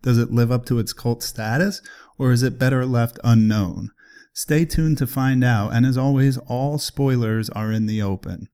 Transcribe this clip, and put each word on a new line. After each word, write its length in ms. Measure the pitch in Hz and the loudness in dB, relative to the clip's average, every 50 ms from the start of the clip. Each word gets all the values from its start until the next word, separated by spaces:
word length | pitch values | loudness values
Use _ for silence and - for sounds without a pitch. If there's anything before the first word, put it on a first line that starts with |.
Does 160 | - 127 123 | 2 2 2
it 140 | 117 117 113 | 2 2 2
live 180 | 107 120 120 117 | 2 0 2 2
up 160 | 127 120 120 | 0 -2 -2
to 120 | - 123 117 | -2 -2 -2
its 140 | 110 - - | -2 -4 -6
cult 300 | - - 120 120 117 - | -6 -4 -4 -4 -4 -6
status, 580 | - - - 107 110 113 143 180 202 196 - _ - - - - _ _ | -12 -8 -6 -4 -2 0 0 0 0 -2 -6 _ -18 -20 -20 -20 _ _
or 140 | - 135 127 | -2 0 2
is 100 | 123 120 | 2 2
it 160 | 123 127 - | 2 0 -2
better 280 | - 127 127 135 127 127 | 0 0 0 2 0 0
left 340 | 131 127 120 117 117 - - | 0 0 0 0 0 -4 -4
unknown? 720 | - 120 117 113 110 107 107 107 98 87 - - - 107 _ _ _ _ - - - _ | 2 4 6 6 6 4 2 2 0 -2 -4 -8 -12 -12 _ _ _ _ -20 -20 -20 _
Stay 320 | _ - - - 156 156 170 | _ -12 -4 0 0 0 0
tuned 340 | 156 - - 160 156 156 - | 0 0 0 2 2 0 0
to 80 | 139 | -2
find 360 | 120 - 135 131 131 131 127 127 | -4 -2 -2 0 2 2 2 2
out, 300 | 123 120 107 101 107 - | 2 2 2 0 0 2
and 120 | 117 120 | 2 2
as 120 | 131 131 | 2 2
always, 400 | 127 131 139 143 135 135 139 127 | 0 0 2 2 4 2 2 2
all 400 | 123 - - 117 123 135 143 147 | -2 -6 -8 -6 -4 -4 -4 -4
spoilers 720 | 147 - - - - 139 135 131 123 117 110 110 110 110 110 | -4 -6 -6 -4 -2 0 0 0 0 0 0 -2 -2 -4 -4
are 200 | - 107 110 107 | -6 -6 -4 -4
in 160 | 110 110 110 | -2 -2 -2
the 160 | 107 107 110 | -2 -2 -2
open. 460 | 104 98 98 92 - - 92 80 92 - | -2 -4 -4 -6 -8 -12 -12 -12 -14 -18